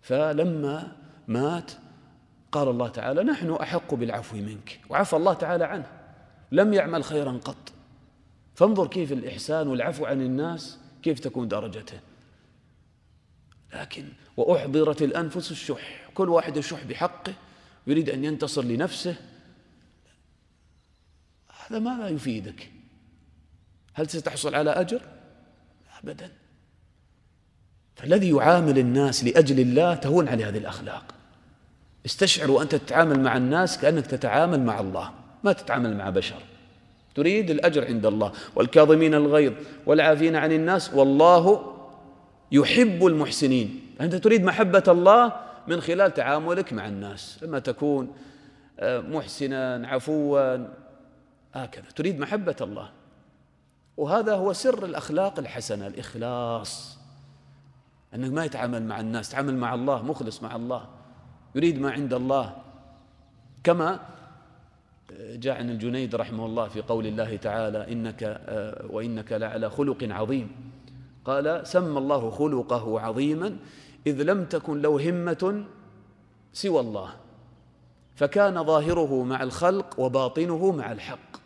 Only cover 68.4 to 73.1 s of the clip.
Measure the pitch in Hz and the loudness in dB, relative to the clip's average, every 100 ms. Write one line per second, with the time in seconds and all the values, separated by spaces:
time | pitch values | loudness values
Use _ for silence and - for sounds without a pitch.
68.4 | - 107 104 - - 110 117 113 107 110 | -10 -8 -8 -12 -10 -8 -6 -8 -6 -6
69.4 | 110 113 110 104 143 127 117 95 110 135 | -6 -6 -6 -4 -4 -4 -6 -6 -4 -4
70.4 | 110 - - - - - - - - 135 | -6 -14 -18 -20 -20 -20 -20 -16 -4 -2
71.4 | 147 165 143 180 180 147 135 143 113 110 | 0 -2 0 0 0 -2 0 0 -2 -2
72.4 | 151 135 120 120 113 110 113 | 0 0 -2 -2 -2 -4 -4